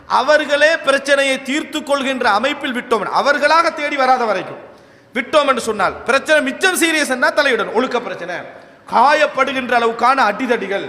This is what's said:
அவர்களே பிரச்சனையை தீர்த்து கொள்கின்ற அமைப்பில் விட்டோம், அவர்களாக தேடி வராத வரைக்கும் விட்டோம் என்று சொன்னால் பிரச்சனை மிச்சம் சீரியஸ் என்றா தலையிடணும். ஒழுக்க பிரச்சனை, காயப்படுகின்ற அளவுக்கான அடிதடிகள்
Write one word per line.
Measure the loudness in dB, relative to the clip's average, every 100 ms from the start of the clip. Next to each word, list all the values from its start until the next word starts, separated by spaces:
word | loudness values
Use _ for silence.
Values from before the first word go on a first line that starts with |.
| -2
அவர்களே | 0 4 2 2 2 2 2
பிரச்சனையை | 0 0 2 2 2 -2
தீர்த்து | -2 -4 -4 -8
கொள்கின்ற | -2 -2 -2 0 2
அமைப்பில் | 2 0 -4 -6 -6
விட்டோம், | -2 -2 0
அவர்களாக | 0 2 2 4 4 2
தேடி | -2 -6 0
வராத | 2 2 2
வரைக்கும் | -2 -4 -14 -18 -20 -20 -20 _
விட்டோம் | -8 0 2 2
என்று | 0
சொன்னால் | -2 -2 -2
பிரச்சனை | -2 0 0 2 0
மிச்சம் | 0 -2 -2 0
சீரியஸ் | 0 0 -2
என்றா | 0 0
தலையிடணும். | 2 0 0 -2
ஒழுக்க | -2 -2 -4
பிரச்சனை, | -6 -10 -8 -10 -12 -18 -20 -20 -2
காயப்படுகின்ற | 2 4 4 2 0 -2 -2 0 0
அளவுக்கான | 0 2 2 4
அடிதடிகள் | 2 0 -2 -2 -2 -6